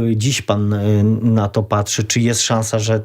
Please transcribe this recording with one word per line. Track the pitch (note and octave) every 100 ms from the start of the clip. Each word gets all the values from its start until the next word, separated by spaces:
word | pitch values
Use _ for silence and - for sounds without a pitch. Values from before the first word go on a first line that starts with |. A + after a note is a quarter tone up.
| A#2
dziś | A2 B2 -
pan, | - G2+ G#2
e, | G#2 G#2 G#2 G#2+ A2
na | A#2 A2 G2+
to | A#2
patrzy? | G2+ G#2 G2+ -
Czy | G#2+ B2
jest | A#2 A2
szansa, | - A2+ A2 A2+
że | G#2+ A2